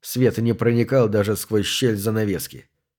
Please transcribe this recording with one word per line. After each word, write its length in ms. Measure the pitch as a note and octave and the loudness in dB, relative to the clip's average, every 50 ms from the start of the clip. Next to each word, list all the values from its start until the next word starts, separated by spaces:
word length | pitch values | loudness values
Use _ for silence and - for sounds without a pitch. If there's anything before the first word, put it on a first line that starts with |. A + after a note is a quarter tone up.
Свет 360 | _ - - B2 B2+ A#2 - | _ -8 -2 2 2 2 2
не 160 | - A2+ A#2 A2+ | 0 -2 -2 0
проникал 560 | - A2 A#2 A#2+ A#2 A#2 - C3+ C3+ A#2+ G#2+ | 2 2 2 2 2 0 2 2 2 2 4
даже 260 | G#2 G#2+ G2+ G#2+ G#2+ | 2 0 2 0 -2
сквозь 300 | F#2+ - - A2 G#2+ G2 | -4 -4 -2 0 0 0
щель 320 | - - - C3 B2 A2 | 0 -2 0 0 0 0
занавески. 720 | G2+ G2 A2 G#2+ A2 A2 G2+ F#2+ D#2 - - - C2+ - _ _ _ _ _ _ | 0 -2 -2 -2 -2 -2 -2 -2 -4 -6 -10 -14 -20 -20 _ _ _ _ _ _